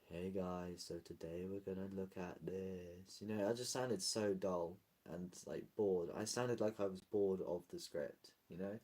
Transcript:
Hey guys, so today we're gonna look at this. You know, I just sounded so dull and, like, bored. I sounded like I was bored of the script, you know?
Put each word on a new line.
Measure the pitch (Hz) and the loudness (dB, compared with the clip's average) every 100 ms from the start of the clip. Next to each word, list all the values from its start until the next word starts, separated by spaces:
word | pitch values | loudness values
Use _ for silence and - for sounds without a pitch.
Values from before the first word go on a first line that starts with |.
| - | -10
Hey | 85 92 95 | -4 -2 0
guys, | 90 90 87 87 - | 0 0 -4 -6 -6
so | 87 - | -8 -8
today | 90 82 85 92 | -10 -8 -6 -4
we're | 98 | -6
gonna | 98 95 95 | -4 -4 -4
look | 98 95 95 | -4 -6 -4
at | 90 - | -6 -6
this. | 80 92 95 92 87 87 95 - | -4 -4 -4 -6 -8 -12 -14 -10
You | 104 | -4
know, | 107 101 | 2 2
I | |
just | 117 123 | 2 0
sounded | 135 123 101 | 0 2 2
so | - - 104 | 2 4 4
dull | 95 98 90 85 - _ _ - | 4 4 2 0 -4 _ _ -10
and, | 85 90 - - | -6 -6 -8 -6
like, | 82 - - | -6 -6 4
bored. | 104 92 85 - | 6 6 4 -2
I | 110 | 0
sounded | - 123 120 | 2 2 4
like | 107 110 | 2 4
I | 101 | 0
was | 95 | 0
bored | - 104 101 95 | 0 4 6 4
of | - 87 - | 2 -2 -2
the | 87 | -10
script, | - - 71 - - _ _ | -6 -2 -2 -4 -20 _ _
you | 85 | -4
know? | 95 110 | -4 -2